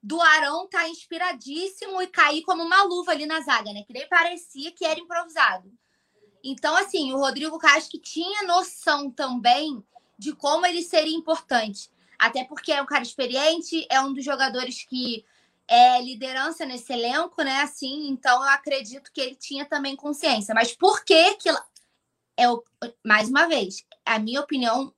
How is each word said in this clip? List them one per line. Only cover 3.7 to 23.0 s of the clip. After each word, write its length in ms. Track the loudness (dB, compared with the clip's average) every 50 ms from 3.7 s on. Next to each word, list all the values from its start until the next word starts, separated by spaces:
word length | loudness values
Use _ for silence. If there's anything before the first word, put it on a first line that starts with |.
| -14
né? 120 | -16 -16
Que 80 | _ -14
nem 120 | -14 -6
parecia 640 | 2 2 2 2 2 -2 -6 -14 -18 -16 -14 -14 -14
que 140 | -12 _ -2
era 160 | -2 -2 -2
improvisado. 720 | -6 _ -6 -6 -6 -4 0 2 2 2 2 -2 -10 -16 _ _ _ _ _ _ _ _ _ _ _ _ _ _ _
Então, 340 | -12 -12 -4 -2 0 2
assim, 340 | 2 0 0 -2 -4 -4 -2 -2
o 20 |
Rodrigo 420 | 0 0 0 -2 -2 -6 -8 -8 0
Caio 300 | 4 4 4 4 2 -4
que 100 | -14 -16
tinha 440 | _ -12 -8 -8 -6 -6 -4 -6 -2
noção 640 | 0 0 0 0 0 -10 -6 -2 -2 -2 0 -2 -8
também 720 | -8 -6 -6 -4 -4 0 4 4 4 4 2 -6 -8 -10 -14 _ _ -20 _ _ _ _
de 160 | -10 -10 -10
como 320 | _ -2 0 0 2 0
ele 160 | 0 0 -2 -6
seria 340 | 0 0 0 0 2 -2
importante. 760 | -6 -2 -2 -4 -4 -2 _ 0 0 0 -2 -8 -12 -16 -18 _ _ _ _ _ _
Até 260 | 0 0 0 -2 -8
porque 260 | -8 -12 -14 -4 -2
é 120 | -2 -2 -2
um 40 |
cara 160 | -2 -2 -4 -4
experiente, 840 | -4 -6 -4 -4 -2 0 2 2 2 2 0 -4 -4 -6 -6 -4 0
é 80 | 0 2
um 140 | 2 0 -4
dos 100 | -6 -4
jogadores 640 | -4 -2 0 0 -2 -2 -4 -6 -6 -8 -12 -14
que 400 | _ -8 -6 -6 -6 -6 -8 -12 _ _ _ _ _ _ _ _
é 360 | _ 8 8 10 10 8 4 0
liderança 640 | -4 -10 -8 -8 -6 -4 -4 -4 -4 -4 -6 -8
nesse 260 | -8 -8 -12 -8 -6 -4
elenco, 500 | -2 -2 0 0 -2 -2 -2 _ -4 -2
né? 200 | -2 0 0 -2
Assim, 460 | -2 -4 -10 -10 -8 -8 -8 -6 -6
então 340 | -6 -2 _ 4 4 4 4
eu 80 | 2
acredito 600 | 2 2 2 -2 -4 -4 -4 -8 -16 -18 _ -14
que 120 | _ -6 -6
ele 120 | -6 -6
tinha 300 | _ -14 -10 -8 -8 -6
também 320 | -4 -4 -4 -4 -4 -8
consciência. 580 | -8 -6 -8 -8 -2 0 0 0 0 0 -2 2
Mas 200 | 2 2 0 0
por 260 | _ 4 4 4 4 2
que 320 | 6 6 8 8 6 4
que 120 | 2 -2 -2 -2 -2 -4 _ _ _ _ _ _ _ _ _ _ _ _ _ _
é 140 | 2 2 4
o... 120 | 2 0 -6 _ _ _ -14 -14 -14 _